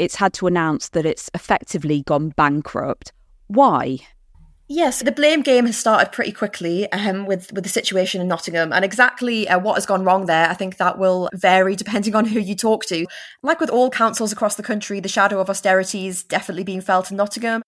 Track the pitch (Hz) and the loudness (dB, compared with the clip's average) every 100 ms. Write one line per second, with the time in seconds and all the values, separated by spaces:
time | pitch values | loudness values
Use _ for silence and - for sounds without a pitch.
0 | 175 - 196 - 180 175 160 147 - 170 | -2 0 0 2 0 2 2 -2 -2 -2
1 | 156 - - - - 196 - 170 147 147 | -2 -2 -8 -10 -2 -2 -2 -6 -2 -2
2 | 135 147 156 151 147 147 - - 139 - | 0 -2 0 2 2 2 -4 -6 -6 -8
3 | - _ _ _ - 208 269 143 123 131 | -10 _ _ _ -4 4 4 4 -2 -6
4 | - _ _ - - _ - 294 311 - | -10 _ _ -20 -20 _ -8 0 0 2
5 | 233 233 294 320 277 247 240 220 226 214 | -2 2 4 4 4 4 4 0 2 4
6 | - - - 208 208 - 170 175 202 185 | 2 0 -6 -4 -6 -4 -4 -2 -2 -2
7 | 208 190 196 190 185 196 190 185 - 185 | -2 -2 -2 -4 -4 -8 -4 -2 0 0
8 | 185 190 180 165 - 165 165 151 196 208 | 0 0 -2 -2 -2 -2 0 0 0 4
9 | 254 - 247 226 185 180 202 - - 190 | 2 2 -4 -2 2 0 2 0 0 0
10 | 190 190 180 160 165 180 190 - 180 - | 4 2 4 4 4 0 -6 0 -2 2
11 | 190 185 180 185 185 190 190 190 208 208 | 2 2 -2 0 4 4 4 0 -4 -4
12 | 208 214 214 220 190 196 226 214 - 165 | 0 2 2 0 -2 -2 0 0 0 -4
13 | 170 - - - 269 330 330 240 254 - | -4 -8 -18 -8 -2 0 0 2 2 2
14 | 226 220 220 208 208 208 214 214 - 202 | 0 0 -4 -2 -2 -2 -6 -6 -4 -8
15 | 190 - 202 196 190 190 196 190 190 202 | -4 2 2 2 -2 -2 2 2 2 -4
16 | 190 180 - - - 175 190 185 180 185 | -6 -6 -4 -6 -4 -8 -6 -6 0 0
17 | 185 196 202 220 233 226 | 0 -4 -4 -4 -4 -4